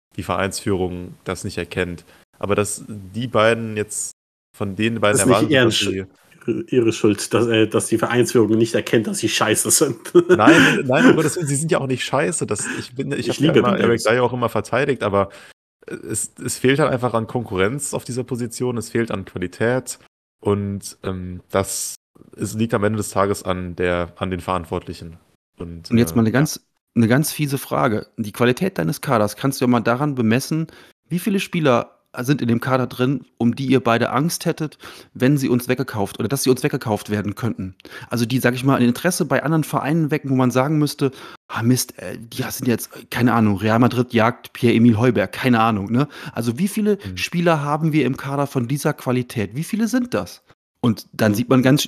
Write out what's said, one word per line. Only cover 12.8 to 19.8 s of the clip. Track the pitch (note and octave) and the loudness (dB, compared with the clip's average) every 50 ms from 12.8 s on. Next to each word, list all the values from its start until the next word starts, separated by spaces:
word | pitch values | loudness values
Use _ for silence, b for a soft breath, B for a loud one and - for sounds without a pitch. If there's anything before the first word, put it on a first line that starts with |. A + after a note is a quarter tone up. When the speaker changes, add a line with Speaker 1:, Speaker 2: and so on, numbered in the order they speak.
| A2 - - | -10 -10 -8
Speaker 1:
bin, | B2+ C#3 C#3+ | -8 -6 -6
ich | C#3+ - - - | -6 -4 -4 -4
Speaker 2:
Ich | |
Speaker 1:
hab | C3 - | -2 0
ja | C#3 - | 2 4
Speaker 2:
liebe | - B2 | 4 4
Speaker 1:
immer | G#2+ A#2+ A#2 | 4 4 2
Speaker 2:
Ben | - | 2
Speaker 1:
Eric | G2+ A2+ A#2 A2+ | 2 2 2 2
Speaker 2:
Davies. | - | 2
Speaker 1:
Dyer | A2 A2+ B2+ B2 | 2 2 2 2
auch | A#2+ | 0
immer | B2 B2 A#2+ A2 | 0 -2 -2 -2
verteidigt, | - G#2+ G#2 - - A#2+ C#3+ D3 C3+ - G#2+ | -2 -4 -4 -2 -2 0 0 0 -2 -2 0
aber | G#2 F#2+ G2+ G2 F#2+ B B B B B _ _ _ _ _ _ | 0 2 2 2 0 B B B B B _ _ _ _ _ _
es, | - - - - - A#2 A2 - - _ - | -14 -14 -12 -10 -8 -6 -6 -6 -8 _ -10
es | - B2 - - | -10 -8 -4 0
fehlt | - B2+ C#3 C#3 | 2 4 4 4
halt | D#3 B2 | 2 2
einfach | C3 B2 A#2+ B2 A2 | 0 0 0 -2 -2
an | A2+ A2 - | -2 -2 -4
Konkurrenz | - B2+ A2+ - G2+ F#2 F#2 G#2 B2+ C#3+ - - - | -4 -6 -6 -4 0 0 0 0 0 -2 -6 -6 -6
auf | - - | -8 -8
dieser | - B2 B2 B2 | -6 -6 -6 -6
Position, | - C3+ A#2 B2 A2+ - - B2+ B2 B2 A2+ | -6 -6 -6 -6 -6 -6 -4 -4 -4 -2 -4
es | G#2+ - | -6 -4
fehlt | - A#2 A#2 A#2 | -2 -2 -2 -2
an | - G2 F#2 | -4 -8 -8
Qualität | - - F#2+ F2+ F2+ - - A2 A#2 B2 C3 | -10 -8 -8 -8 -8 -4 -2 0 0 0 0